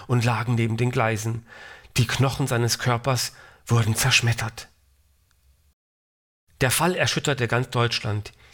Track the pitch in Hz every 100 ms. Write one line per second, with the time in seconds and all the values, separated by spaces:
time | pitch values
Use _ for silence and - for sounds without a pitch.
0 | - 123 120 110 113 117 113 113 123 127
1 | 110 110 113 117 - - - - - -
2 | 117 - 135 - 135 120 117 - - 120
3 | 127 127 - - - - - 117 110 110
4 | 131 - 117 117 113 - - _ _ _
5 | _ _ _ _ _ _ _ _ _ _
6 | _ _ _ _ _ _ 131 - 165 175
7 | 131 - 151 127 120 120 131 123 120 -
8 | - 104 104 - -